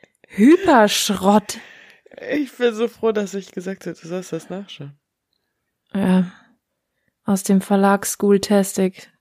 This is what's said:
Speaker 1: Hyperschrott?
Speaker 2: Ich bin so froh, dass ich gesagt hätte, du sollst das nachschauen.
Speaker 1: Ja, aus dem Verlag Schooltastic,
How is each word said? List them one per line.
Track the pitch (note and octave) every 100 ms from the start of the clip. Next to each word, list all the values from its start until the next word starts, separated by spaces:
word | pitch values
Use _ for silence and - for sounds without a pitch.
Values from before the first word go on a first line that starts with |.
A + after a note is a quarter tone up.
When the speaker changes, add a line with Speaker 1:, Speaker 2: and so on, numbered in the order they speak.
| _ _ _
Speaker 1:
Hyperschrott? | - A#3+ F4+ F#4 B3+ G#3 - - F#3 F#3 G#3 - A3+ - - - _ _ - E3
Speaker 2:
Ich | D4 C4 -
bin | A#3+
so | G#3+ A3+
froh, | - A3+
dass | G#3+ G3
ich | G3 F#3+
gesagt | - F3+ F#3+ F3+
hätte, | E3
du | E3
sollst | F3+ F3+
das | E3 -
nachschauen. | F#3 G3 - C#3+ C#3+ _ _ _ _ _ _ _ _ _
Speaker 1:
Ja, | G3 F#3+ F#3 F3+ - _ _ _ _ _ _ _ _
aus | - G3
dem | - G3
Verlag | - G3+ G3 G3 -
Schooltastic, | - G3+ G3+ - G3+ F#3+ - F#3 - - _